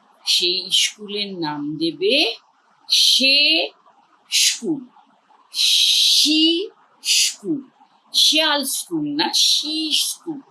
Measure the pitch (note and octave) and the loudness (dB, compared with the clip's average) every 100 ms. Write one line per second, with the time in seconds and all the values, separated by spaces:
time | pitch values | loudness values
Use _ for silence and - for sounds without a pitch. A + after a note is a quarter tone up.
0 | _ _ - - F3+ F#3 F#3 - - - | _ _ -2 0 0 -2 -2 0 -2 -4
1 | G#3 G3+ G3+ F#3 D3+ D3 D3 D3+ E3 D3+ | -10 -6 -6 -6 -6 -4 -6 -2 -4 0
2 | G3 C4+ G4+ - _ _ _ _ - - | 0 2 0 -4 _ _ _ _ -2 2
3 | - - C4 C#4 D4 D#4+ G#4+ - _ _ | 2 4 4 4 2 0 -2 -10 _ _
4 | _ _ - - - - G#3+ D#3 - _ | _ _ -6 0 0 -2 -4 -4 -6 _
5 | _ _ _ _ _ - - - - - | _ _ _ _ _ -2 0 2 2 2
6 | - - C#4 D#4 D#4+ E4+ A4 _ _ _ | 2 2 2 4 2 2 -4 _ _ _
7 | - - - - G3 C#3+ B2 _ _ _ | -2 0 0 -2 -6 -6 -6 _ _ _
8 | _ - - D4+ D#4 D4 C#4 - - E4 | _ 0 2 2 2 0 -2 -6 -6 -4
9 | D4 D4 E4 - - - D4 D#4 D#4 C#4 | -2 -2 -2 0 2 0 -2 -4 -2 -2
10 | - - F4 C#4+ - | -2 -6 -10 -12 -12